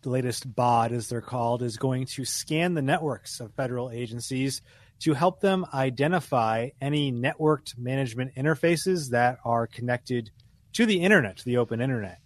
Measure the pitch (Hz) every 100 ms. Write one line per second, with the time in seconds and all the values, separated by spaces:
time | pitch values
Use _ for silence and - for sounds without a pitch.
0 | 139 127 123 120 131 110 123 120 117 120
1 | 113 120 - 127 117 120 120 110 135 127
2 | 131 - 123 - - 156 175 170 135 165
3 | 156 117 - - 113 - 131 123 123 117
4 | 120 117 117 131 135 131 - - - _
5 | - 139 180 185 196 190 180 139 135 123
6 | 143 180 - 135 110 113 120 - 139 147
7 | 143 120 127 - 156 151 - 117 123 135
8 | 135 113 131 - 143 160 170 170 - 185
9 | 139 120 123 127 120 117 117 - 120 123
10 | - 123 110 _ _ _ _ - 226 190
11 | 175 208 113 92 - 120 117 113 127 127
12 | 98 87